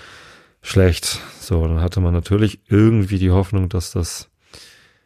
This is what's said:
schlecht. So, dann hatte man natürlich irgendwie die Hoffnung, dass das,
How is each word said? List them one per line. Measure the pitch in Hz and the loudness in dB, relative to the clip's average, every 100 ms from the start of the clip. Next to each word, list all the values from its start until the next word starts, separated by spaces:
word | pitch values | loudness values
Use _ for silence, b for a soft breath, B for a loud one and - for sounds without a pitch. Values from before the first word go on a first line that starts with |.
| B B B B B B | B B B B B B
schlecht. | - 95 92 85 - - B B | -4 2 2 2 -4 -10 B B
So, | - 85 80 | -4 -2 0
dann | 82 | 0
hatte | 87 95 | -2 0
man | 87 | 0
natürlich | 87 85 101 107 - - | 0 0 0 0 -2 -2
irgendwie | 101 110 113 98 98 | 2 4 2 0 0
die | 92 | 2
Hoffnung, | 92 95 101 92 | 2 0 -2 -2
dass | 87 - | -4 -6
das, | - 87 - - _ B B B B B B | -6 -6 -8 -18 _ B B B B B B